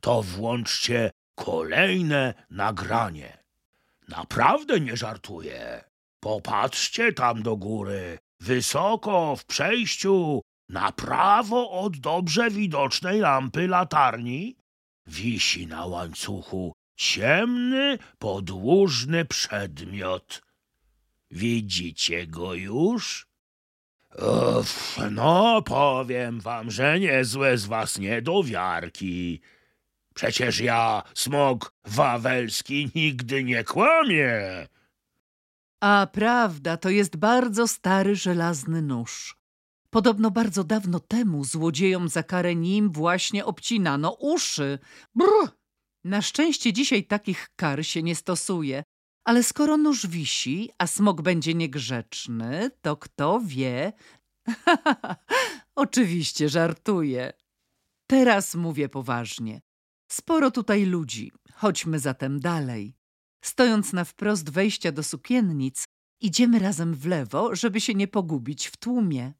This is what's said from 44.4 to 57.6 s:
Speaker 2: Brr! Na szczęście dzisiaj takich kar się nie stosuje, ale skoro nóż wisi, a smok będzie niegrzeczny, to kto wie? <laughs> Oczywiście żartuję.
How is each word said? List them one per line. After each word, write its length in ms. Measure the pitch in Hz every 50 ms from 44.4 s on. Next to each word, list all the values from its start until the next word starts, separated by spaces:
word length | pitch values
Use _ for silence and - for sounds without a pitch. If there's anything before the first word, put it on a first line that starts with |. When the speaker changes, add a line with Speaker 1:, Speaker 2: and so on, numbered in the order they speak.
| - - - - 147 139 139 135 _ - - - - _ _
Speaker 2:
Brr! 360 | 226 339 403 427 427 381 240 _ _ _ _ _ _ _ _ _ _ _
Na 180 | 175 196 208 -
szczęście 500 | - - - 302 330 285 - - 240 190
dzisiaj 320 | 208 285 - 254 214 190
takich 440 | _ 202 208 - - 185 - - - _
kar 300 | _ 185 156 139 139 160
się 160 | - - 170 160
nie 120 | 165 170
stosuje, 680 | 151 - - 180 165 - - 190 175 156 139 131 135 147 _ _ _ _ _ _ _ _
ale 180 | - 233 240 240
skoro 340 | - - - 294 302 302
nóż 300 | 302 302 302 285 226 -
wisi, 640 | 185 165 175 156 - - - - 127 135 180 220 - - _
a 80 | 175
smok 360 | 170 - - 202 208 190 156 156
będzie 320 | 180 180 165 139 160 165
niegrzeczny, 1160 | 170 165 147 127 147 127 110 131 120 110 _ - - - - 120 113 113 117 131 165 214 269 - _ _
to 140 | 156 151
kto 440 | 147 - - _ - 143 151 185 233 240
wie? 480 | 185 135 127 131 131 123 123 147 196 214 _ _ - - _ _ _ _ _ _
<laughs> 260 | - 233 - - - 349 - - 320 269 - - - 185 - _ _ 427 523 523 453 359 262 - _ _
Oczywiście 760 | - 285 - - 254 247 180 170 175 156 - - - 151 151
żartuję. 840 | 143 170 165 165 160 - _ - 208 180 160 147 127 123 127 131 - _ _ _ _ _